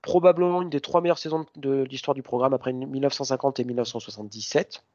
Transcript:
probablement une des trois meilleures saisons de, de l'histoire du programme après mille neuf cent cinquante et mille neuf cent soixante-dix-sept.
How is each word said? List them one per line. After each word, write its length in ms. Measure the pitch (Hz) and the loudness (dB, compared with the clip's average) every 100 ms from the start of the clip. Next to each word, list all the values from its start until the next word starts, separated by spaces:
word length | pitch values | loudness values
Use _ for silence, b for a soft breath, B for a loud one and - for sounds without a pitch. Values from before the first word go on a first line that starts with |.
probablement 600 | - 180 180 170 180 180 | 4 6 6 6 4 2
une 80 | 180 | 0
des 100 | 147 | -4
trois 220 | - 175 | 0 2
meilleures 160 | 170 160 | 2 0
saisons 260 | 160 160 156 - | -2 -4 -4 -6
de, 120 | 135 | -2
de 140 | 139 | 0
l'histoire 320 | 131 131 - | -2 -4 -2
du 80 | 135 | -2
programme 320 | - 127 131 | -2 0 2
après 180 | 131 131 | 2 -2
mille 300 | 127 135 135 | -6 -6 0
neuf 100 | 139 | 0
cent 120 | - | 0
cinquante 360 | 135 131 139 131 | -4 0 0 -2
et 40 | |
mille 120 | 123 123 | -2 -2
neuf 100 | 113 | -4
cent 140 | 117 | -6
soixante-dix-sept. 840 | - - 107 107 - 156 202 - _ | -10 -12 -12 -12 -2 0 0 -10 _